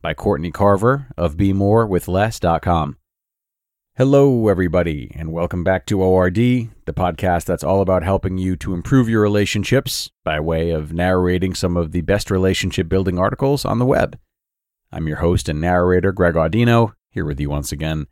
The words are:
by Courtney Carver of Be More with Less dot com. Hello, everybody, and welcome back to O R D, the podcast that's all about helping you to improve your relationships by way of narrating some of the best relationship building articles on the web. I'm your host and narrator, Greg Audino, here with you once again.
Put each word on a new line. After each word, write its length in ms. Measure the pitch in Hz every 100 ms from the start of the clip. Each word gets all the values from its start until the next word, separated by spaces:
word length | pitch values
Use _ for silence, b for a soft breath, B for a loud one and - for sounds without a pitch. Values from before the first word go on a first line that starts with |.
by 100 | 82
Courtney 380 | 78 104 73 85
Carver 560 | - 101 98 113 139 139 -
of 200 | 85 78
Be 160 | 98
More 340 | 95 98 110 113
with 200 | 90 -
Less 320 | 92 107 -
dot 220 | 87 82
com. 360 | - 85 73 65 _ _ _ _ _ _ _ _ _ -
Hello, 520 | 135 139 139 123 107
everybody, 640 | 90 90 90 85 73 58 -
and 160 | 80
welcome 320 | 82 87 90
back 240 | 87 92 -
to 160 | 101
O 100 | 92
R 160 | 92 90
D, 400 | 92 123 123 113 - -
the 80 |
podcast 520 | 80 90 82 92 85 -
that's 180 | 87
all 180 | 71 98
about 220 | 95 92
helping 340 | 95 98 95 92
you 180 | 92 90
to 180 | - 90
improve 340 | - 135 117
your 140 | 110
relationships 880 | 104 104 101 107 98 113 - - - _
by 160 | - 76
way 300 | 78 80 85
of 240 | 82 78
narrating 600 | 82 90 92 90 90 92 90
some 220 | 92 87
of 160 | 82
the 80 | 87
best 280 | 82 101 -
relationship 580 | 92 95 95 95 90 82
building 300 | 95 95 90
articles 480 | 95 - 139 143 -
on 140 | 113
the 80 | 127
web. 320 | 135 - - _ _ _ _ _ _ _
I'm 160 | - 80
your 100 | 78
host 320 | 87 90 -
and 100 | 76
narrator, 520 | 85 90 90 92 90
Greg 240 | 95 87 82
Audino, 580 | 80 101 120 117 113 - _
here 160 | - 80
with 140 | 71
you 100 | 71
once 220 | 73 71
again. 340 | 71 78 78 71